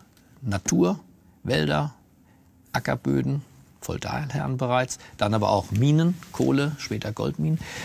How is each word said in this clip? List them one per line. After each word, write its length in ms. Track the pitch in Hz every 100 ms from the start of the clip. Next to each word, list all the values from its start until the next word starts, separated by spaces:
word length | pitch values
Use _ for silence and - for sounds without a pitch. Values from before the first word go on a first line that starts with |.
| - _ _ -
Natur, 600 | 120 98 - 175 175 190 - - - _
Wälder, 500 | - 151 151 147 147 - _ _ _ _ _ _ _
Ackerböden, 720 | 127 135 131 135 135 131 143 - - - _
Feudalherren 720 | - - - - 143 139 143 127
bereits, 420 | 127 127 127 - - -
dann 160 | 104
aber 160 | 110 101
auch 220 | 101 -
Minen, 440 | 104 139 151 170 180 -
Kohle, 400 | - 131 135 143 147
später 340 | - 107 104
Goldminen. 480 | 113 139 151 156 160 - -